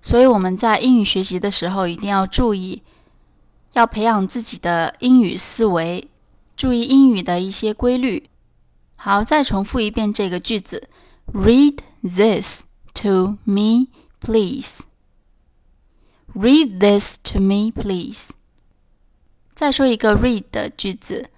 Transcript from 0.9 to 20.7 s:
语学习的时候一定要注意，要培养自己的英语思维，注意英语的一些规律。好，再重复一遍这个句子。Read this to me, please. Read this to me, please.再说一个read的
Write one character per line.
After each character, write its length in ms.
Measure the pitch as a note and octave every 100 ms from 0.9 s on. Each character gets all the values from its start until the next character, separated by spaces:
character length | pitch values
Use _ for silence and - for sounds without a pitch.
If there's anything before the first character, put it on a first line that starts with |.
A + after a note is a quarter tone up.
| B3
语 40 |
学 180 | G3+ F#3
习 160 | F#3+ F#3
的 120 | G3+
时 180 | G3 F3
候 180 | G3 F3+
一 100 | E3+
定 120 | G3+
要 180 | G3 F#3+
注 280 | - B3
意， 280 | G3+ F#3 - _ _ _ _ _ _ _ _ _
要 140 | - A3+
培 160 | G#3+
养 240 | A3+ G#3+ F#3+
自 160 | A#3+
己 160 | A3+ F3+
的 360 | F3 E3+ E3 -
英 220 | B3 B3+
语 140 | G3 F#3
思 300 | - - A3
维， 420 | F3 E3 F3+ - _ _ _ _ -
注 160 | C4
意 100 | A#3+
英 280 | A#3 C4+ C4+
语 120 | G#3+
的 180 | F3 F3
一 100 | F#3+
些 240 | G3 A3
规 240 | G#3 B3 B3+
律。 300 | B3+ F3+ _ _ _ _ _ _ _ _
好， 280 | - G3+
再 200 | G#3 D4+
重 200 | C4+ G3
复 160 | G3 B3+
一 100 | G#3+
遍 220 | A3 G#3+
这 160 | G#3 G3
个 100 | F3+
句 200 | - A3
子。 280 | F#3 - - _ _ _ -
Read 460 | G#3 G3+ B3 C#4+ C#4+ - _
this 640 | F#3 F3+ G#3+ G3+ A3 - - _ -
to 440 | - G#3 F#3+ F#3 G3+
me, 440 | - G3 G#3+ A#3 C4 _ _ _
please. 600 | - A3 F#3+ - - - - _ _ _ _ _ _ _ _ _ _ _ _ _ -
Read 440 | - G#3+ D4 C#4+ F#3
this 400 | G3+ G3+ - -
to 160 | - -
me, 300 | G3 G3+ G#3+
please. 580 | - G3+ F#3 - G#3+ - - _ _ _ _ _ _ _ _ _ _ _
再 160 | - D4
说 160 | C4 C4+
一 100 | A3
个 200 | A3 G#3
read 280 | B3 A3 -
的 200 | - -